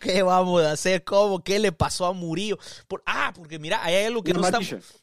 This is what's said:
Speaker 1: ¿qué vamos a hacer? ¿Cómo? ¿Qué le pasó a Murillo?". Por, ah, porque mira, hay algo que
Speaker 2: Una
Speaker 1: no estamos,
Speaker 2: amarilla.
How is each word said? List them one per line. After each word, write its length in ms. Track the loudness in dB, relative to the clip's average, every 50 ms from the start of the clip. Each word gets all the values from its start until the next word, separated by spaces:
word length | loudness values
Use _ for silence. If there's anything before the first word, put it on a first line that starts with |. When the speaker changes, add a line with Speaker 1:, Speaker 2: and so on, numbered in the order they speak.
Speaker 1:
¿qué 240 | -4 0 2 2 4
vamos 400 | 4 4 4 4 4 4 4 4
a 80 | 2
hacer? 320 | 2 0 0 0 0 0 0
¿Cómo? 400 | 2 4 4 4 4 2 -2 -2
¿Qué 160 | -2 0 2
le 100 | 2 0
pasó 360 | 2 0 -2 -2 -2 -2 -2
a 60 | -2
Murillo?". 460 | -2 -4 -4 -4 -4 -4 -2 -4 -4 -6 -8 -18 -20 -18 -12 -10
Por, 160 | -10 -8 -4
ah, 260 | -4 -2 -2 -2 -4 -6
porque 240 | -10 -16 -14 -14 -10
mira, 240 | -6 -4 -4 -2 0
hay 220 | 0 0 2 0
algo 180 | 0 -2 -2 -2
que 80 | 0
Speaker 2:
Una 80 | 0 2
Speaker 1:
no 60 | 2
estamos, 260 | 2 0 0 -2 -4
Speaker 2:
amarilla. 200 | -8 -12 -14 -18 -20 _